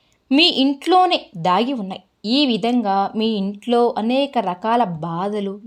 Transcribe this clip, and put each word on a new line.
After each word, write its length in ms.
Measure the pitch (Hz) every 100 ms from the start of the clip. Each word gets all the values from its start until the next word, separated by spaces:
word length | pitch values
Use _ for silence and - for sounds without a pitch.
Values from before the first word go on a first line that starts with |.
| _ _ -
మీ 140 | 269 349
ఇంట్లోనే 800 | - 269 277 320 370 370 339 - 170
దాగి 360 | 170 180 233
ఉన్నాయి. 300 | 269 190 185 _ _
ఈ 220 | 208 262 285
విధంగా 640 | 214 226 247 208 196 196 208
మీ 100 | 220
ఇంట్లో 680 | 208 196 208 - 240 240 -
అనేక 400 | 214 262 277 254
రకాల 460 | 196 180 220 240
బాధలు, 760 | 214 160 165 170 202 208 196 202